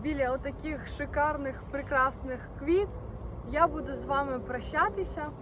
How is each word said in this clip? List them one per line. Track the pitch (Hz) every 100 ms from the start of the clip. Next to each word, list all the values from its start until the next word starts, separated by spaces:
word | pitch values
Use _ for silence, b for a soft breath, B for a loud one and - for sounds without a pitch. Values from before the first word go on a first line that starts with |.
біля | 285 277 254
отаких | 262 277 - 311 285 -
шикарних, | - 285 294 302 302 269 247 -
прекрасних | 277 269 277 262 - 262 247 - -
квіт, | 277 359 415 - - - - - -
я | 294 339
буду | 311 262
з | 269
вами | - 277 277 254
прощатися. | - 247 - 311 403 392 370 330 302 -